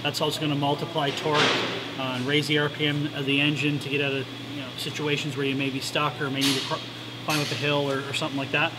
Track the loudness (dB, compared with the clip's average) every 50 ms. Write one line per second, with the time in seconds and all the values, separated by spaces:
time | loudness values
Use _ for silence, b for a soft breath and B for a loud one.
0 | -4 -4 -2 0 0 0 0 0 -2 0 0 2 2 2 2 0 -2 -4 -2 0
1 | 0 0 -2 0 0 2 4 4 4 4 4 2 0 -2 -4 -4 -6 -8 -6 -4
2 | -4 -4 -2 -2 0 2 4 4 4 4 4 4 4 2 0 0 0 2 2 2
3 | 0 -2 -2 -2 0 2 4 4 4 4 2 2 2 0 0 0 -2 -2 0 0
4 | 0 0 0 -2 -4 -4 -8 -10 -10 -8 -8 -8 -8 -8 -8 -6 -6 -6 -4 -2
5 | 0 0 0 0 0 -4 -2 0 0 0 0 0 0 -2 -2 -2 -6 0 0 2
6 | 2 2 0 -2 -4 -2 0 2 2 2 2 2 0 -2 -4 -4 -6 -10 -10 -10
7 | -12 -12 -10 -8 -2 0 0 0 2 0 -2 0 0 2 2 2 2 2 0 -2
8 | -2 -4 -4 -2 -2 -2 -2 -2 -2 0 2 2 2 2 0